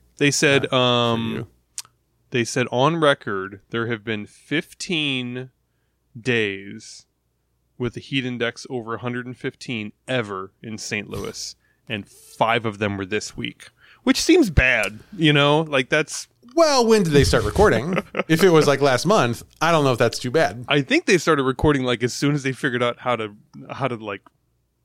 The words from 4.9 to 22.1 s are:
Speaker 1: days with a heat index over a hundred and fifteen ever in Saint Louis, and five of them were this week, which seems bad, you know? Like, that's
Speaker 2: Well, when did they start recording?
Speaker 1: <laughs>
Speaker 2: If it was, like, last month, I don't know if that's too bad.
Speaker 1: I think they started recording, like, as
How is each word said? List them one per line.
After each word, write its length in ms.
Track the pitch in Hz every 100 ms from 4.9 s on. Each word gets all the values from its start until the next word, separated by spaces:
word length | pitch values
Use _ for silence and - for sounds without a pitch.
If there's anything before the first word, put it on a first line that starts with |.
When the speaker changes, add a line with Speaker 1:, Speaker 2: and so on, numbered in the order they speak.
| 165 147 131 123 123 131 _ _ _ _ _ _ 117
Speaker 1:
days 840 | 127 117 104 98 101 110 - - _ _ _ _ _ _ _ -
with 180 | 120 -
a 40 |
heat 260 | - 139 127
index 400 | 120 117 - -
over 280 | 127 110 113
a 40 |
hundred 280 | 123 120 123
and 100 | 123
fifteen 540 | 135 - - 117 104 - -
ever 460 | 127 104 95 95 _
in 160 | 117 107
Saint 280 | - 107 101
Louis, 480 | 104 101 - - - _ _ -
and 220 | 107 -
five 560 | - - - 113 120 110
of 140 | 98
them 180 | 107 98
were 80 | 95
this 320 | 107 - -
week, 320 | 120 - - _ _ _
which 180 | 247 -
seems 300 | - 349 226
bad, 520 | 139 131 120 101 107 - 196
you 180 | 156
know? 280 | 147 143 151
Like, 280 | 156 139 131
that's 380 | 156 156 - - _ 240 294
Speaker 2:
Well, 300 | 311 269 226
when 160 | 220
did 100 | 170
they 100 | 143
start 200 | - 127
recording? 540 | 107 135 202 113 147 190 -
Speaker 1:
<laughs> 60 | - -
Speaker 2:
If 120 | 160
it 60 | 190
was, 160 | 160 147
like, 120 | 135
last 260 | 139 123 151
month, 380 | 214 120 113 - -
I 120 | 160
don't 120 | 165
know 80 | 135
if 60 | 120
that's 200 | 117 -
too 120 | 127
bad. 320 | 147 156 113 120
Speaker 1:
I 120 | 147
think 260 | 135 302 311
they 100 | 180
started 260 | - 147
recording, 400 | 131 127 151 143
like, 180 | 127 117
as 100 | 120